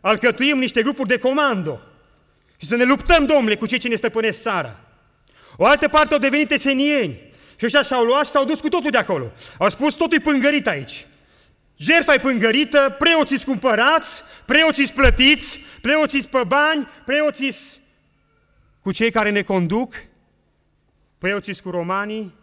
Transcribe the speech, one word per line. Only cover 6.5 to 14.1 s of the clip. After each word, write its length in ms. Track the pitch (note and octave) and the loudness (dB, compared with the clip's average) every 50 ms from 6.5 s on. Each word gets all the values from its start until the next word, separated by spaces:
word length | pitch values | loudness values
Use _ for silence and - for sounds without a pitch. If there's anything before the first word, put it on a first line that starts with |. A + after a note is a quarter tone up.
esenieni 800 | D4+ C4+ - C#4 C4+ C4 C#4 D4 D4 C#4 A3 D#3 A#2+ F2+ - - _ _ - - - | -2 -2 0 -2 0 0 0 0 0 0 -2 -4 -6 -12 -18 -20 _ _ -20 -20 -10
și 100 | _ - | _ -4
ăștia 160 | A#3 - C#4+ | 0 0 0
s-au 220 | C4 - C4+ B3 A#3 | 0 2 0 0 2
luat 220 | A#3 B3+ C#4+ D4 | 2 2 0 0
și 60 | C#4+ | 0
s-au 140 | - C#4+ C#4 | 0 0 0
dus 140 | - D#4 - | 0 -2 -4
cu 100 | - D4+ | -4 -4
totul 220 | - F4 A#3+ D4 | -4 -2 -2 0
de 60 | A#3+ | 0
acolo. 340 | A#3+ F#3+ - F#3 C#3+ B2+ A2+ - - - - - | 0 0 0 -4 -6 -6 -10 -14 -18 -20 -20 -6
Au 120 | - F3+ G3+ | -2 -2 -2
spus: 240 | - - C4+ D4+ - | -2 0 -2 -2 0
„Totul 240 | - E4+ E4 E4+ | 0 0 0 0
e 40 | D4+ | 0
pângărit 460 | - D#4 D4 C4+ A#3 C#4+ D4 C#4+ - | 0 0 0 2 2 0 0 0 -2
aici. 400 | A#3 E3+ C#3+ C3+ - - - - _ _ _ _ _ _ _ _ _ _ _ _ _ _ | -2 -4 -6 -8 -14 -16 -18 -20 _ _ _ _ _ _ _ _ _ _ _ _ _ _
Jertfa 360 | _ D3 G3+ D#4+ E4+ - - D4 | _ 0 2 2 2 4 2 0
e 60 | B3+ | 2
pângărită, 760 | - C4+ B3+ A3+ G#3 A3+ A3 C4+ D4+ - - C#4+ C#4 C4+ C#4 - | 2 0 0 0 0 2 2 0 0 2 2 2 2 2 0 0
preoții-s 440 | C#4+ E4+ E4 D#4+ C#4+ - C#4 A#3+ - | 2 2 4 2 2 0 -2 -6 -4
cumpărați, 800 | - C4 F#3+ - C4 A3 G#3 A#3 C#4 D#4+ E4 E4 - | -4 -6 -2 0 0 2 2 2 2 2 2 0 -4